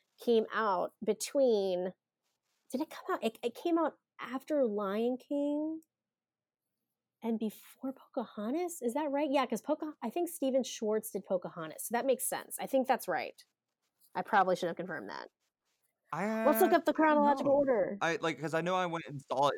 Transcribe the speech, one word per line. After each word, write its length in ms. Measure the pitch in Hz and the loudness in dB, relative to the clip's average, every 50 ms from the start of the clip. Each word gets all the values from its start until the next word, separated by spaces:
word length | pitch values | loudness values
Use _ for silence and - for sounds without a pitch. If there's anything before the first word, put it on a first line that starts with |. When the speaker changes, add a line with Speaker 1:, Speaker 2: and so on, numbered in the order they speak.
| _ _ _ - - | _ _ _ -6 0
Speaker 1:
came 220 | 240 233 220 220 - - | 2 2 2 2 0 -2
out 400 | 208 226 208 190 180 - - - - 208 | -2 0 0 0 0 -2 -4 -6 -4 -2
between, 880 | 214 202 - - - - 285 269 247 220 202 190 190 180 180 180 190 - _ _ _ _ _ _ _ _ _ _ _ _ _ _ - | -2 -2 -2 -4 -2 2 4 4 6 4 4 2 0 0 -2 -2 -4 -6 _ _ _ _ _ _ _ _ _ _ _ _ _ _ -6
did 100 | - 247 | -4 -4
it 80 | 320 - | -4 -6
come 260 | - - - - 359 | -8 -10 -6 -4 -4
out? 80 | 277 - | -2 -2
It, 140 | 226 - - | -4 -4 -4
it 120 | - 240 - | -6 -6 -6
came 220 | - - 339 330 339 | -4 -2 0 2 2
out 160 | 311 269 - _ _ _ _ - | 2 0 -2 _ _ _ _ -14
after 440 | - - 247 262 - - 311 285 262 | -10 -8 -8 -8 -4 0 2 2 2
Lion 520 | 220 202 208 208 190 202 220 233 247 254 247 | 2 0 -2 -2 -2 -2 0 0 -2 -2 -4
King 640 | - - 285 285 285 294 294 302 302 311 320 320 - _ _ _ _ _ _ _ _ _ _ _ _ _ _ _ _ _ _ _ _ _ _ _ _ _ _ _ | -6 -4 -4 -2 -2 -2 -2 -2 -4 -4 -6 -10 -12 _ _ _ _ _ _ _ _ _ _ _ _ _ _ _ _ _ _ _ _ _ _ _ _ _ _ _
and 160 | - 226 226 214 | -4 -2 -2 -2
before 540 | 226 208 - - - - - _ - 269 | -2 -4 -6 -8 -16 -20 -14 _ -10 -10
Pocahontas? 920 | 262 - - _ - 277 214 - - 214 208 226 277 339 359 330 - - | -10 -10 -14 _ -8 -8 -8 -8 -8 -8 -6 -4 -4 -2 -4 -6 -6 -4
Is 120 | 240 240 226 | -4 -2 -2
that 160 | 285 311 285 | -2 -2 -2
right? 200 | 269 277 311 277 | 0 0 0 2
Yeah, 160 | 277 277 254 | 2 0 0
'cause 160 | 247 233 - | 0 -2 -4
Poca-, 320 | - - 311 311 320 302 285 - | -2 -2 -2 -2 -4 -8 -8 -8
I 80 | 247 226 | -8 -6
think 180 | - 349 349 339 | -4 -4 -4 -4
Stephen 340 | - - 269 262 254 269 | -4 -4 -2 0 2 0
Schwartz 480 | 233 - - - 226 208 214 220 - - | 0 -2 -4 -4 -2 -2 -2 -2 -2 -4
did 140 | - 196 - | -8 -8 -4
Pocahontas, 600 | - 196 175 - 165 - 175 160 156 - - - | -4 -4 -4 -4 -6 -10 -10 -10 -10 -10 -10 -8
so 80 | - | -4
that 140 | 220 233 240 | -4 0 0
makes 180 | 269 247 226 - | 0 0 0 -2
sense. 320 | - - - - - - - | -4 -4 -6 -6 -8 -10 -10
I 60 | 185 | -4
think 200 | - - 262 247 | 0 0 2 2
that's 220 | - 240 - - 190 | 2 0 0 0 -2
right. 340 | 160 135 107 71 - - - _ _ _ _ _ _ _ _ _ _ _ _ _ - | -2 -2 -4 -6 -10 -16 -20 _ _ _ _ _ _ _ _ _ _ _ _ _ -8
I 80 | 185 | -8
probably 340 | 180 - 220 202 185 185 180 | -2 2 4 4 4 4 2
should 120 | 175 180 170 | 0 0 -2
have 80 | 170 | -4
confirmed 340 | - 175 185 160 135 101 92 | -6 -8 -8 -8 -10 -10 -10
that. 200 | 71 65 57 - _ _ _ _ _ _ _ _ _ _ _ _ _ _ _ _ | -12 -12 -12 -14 _ _ _ _ _ _ _ _ _ _ _ _ _ _ _ _
Speaker 2:
I, 120 | 143 160 190 220 220 220 226 | -6 -4 -2 -2 0 2 4
Speaker 1:
Let's 160 | 277 320 - | 4 6 6
look 120 | 381 - | 6 6
Speaker 2:
uh, 0 | |
Speaker 1:
up 120 | 339 339 - | 6 4 4
the 80 | 311 294 | 2 2
Speaker 2:
I 100 | - 311 311 | 4 4 6
don't 160 | 302 294 285 | 6 6 6
Speaker 1:
chronological 280 | 294 285 269 262 285 | 4 4 2 2 4
Speaker 2:
know. 20 | 269 | 4
Speaker 1:
order. 460 | 285 277 269 247 208 175 131 101 101 | 4 4 4 2 2 2 0 -2 -2
Speaker 2:
I, 160 | - 165 165 - | 0 0 0 0
like, 180 | 165 165 147 135 | 0 -2 -2 -2
'cause 160 | 151 156 160 | -2 -2 0
I 60 | 160 | 0
know 140 | 165 180 185 | 0 2 0
I 100 | 185 185 | 0 0
went 180 | 175 165 165 - - | 0 -2 -6 -8 -8
and 120 | 147 139 | -12 -10
saw 280 | - - 135 131 143 139 | -8 -4 0 2 2 2
it 60 | - | 2